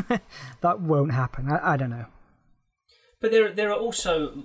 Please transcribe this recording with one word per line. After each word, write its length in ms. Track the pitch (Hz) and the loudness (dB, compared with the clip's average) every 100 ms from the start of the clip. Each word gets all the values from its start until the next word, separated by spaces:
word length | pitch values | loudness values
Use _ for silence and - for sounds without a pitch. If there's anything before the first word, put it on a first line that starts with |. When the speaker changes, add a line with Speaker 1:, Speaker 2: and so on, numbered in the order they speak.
| - 226 - | -2 -2 -4
Speaker 1:
<laughs> 340 | - 131 - | -20 -20 -2
That 180 | 175 196 | 0 0
won't 320 | 160 147 147 | 2 2 2
happen. 380 | 127 127 - 131 | 0 -2 -4 -2
I, 220 | 160 175 | 0 0
I 40 | 143 | 0
don't 140 | 127 | -2
know. 160 | 117 113 - _ _ _ _ _ _ _ _ _ - | -6 -12 -18 _ _ _ _ _ _ _ _ _ -4
Speaker 2:
But 100 | 226 | 2
there, 220 | 220 208 | 4 4
there 180 | 190 208 | 2 -2
are 80 | 208 | 0
also, 640 | 226 - 180 156 143 139 | -2 -4 0 0 -2 -8